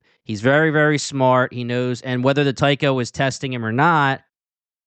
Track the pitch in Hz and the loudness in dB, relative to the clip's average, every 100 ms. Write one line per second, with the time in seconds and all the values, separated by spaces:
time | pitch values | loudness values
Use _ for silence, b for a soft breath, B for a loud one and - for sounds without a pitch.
0 | _ _ - 107 117 147 160 151 151 147 | _ _ -10 -4 2 2 2 2 2 0
1 | - 139 131 127 127 123 120 123 127 120 | -4 0 2 4 2 -4 -6 -4 -4 -4
2 | 131 127 131 139 143 120 143 143 147 131 | -6 -2 0 2 0 0 0 2 0 -2
3 | 117 - 135 - 135 127 113 117 165 160 | -4 -2 -4 -4 -8 -6 -4 0 2 4
4 | 139 135 _ _ _ _ _ _ | 2 -2 _ _ _ _ _ _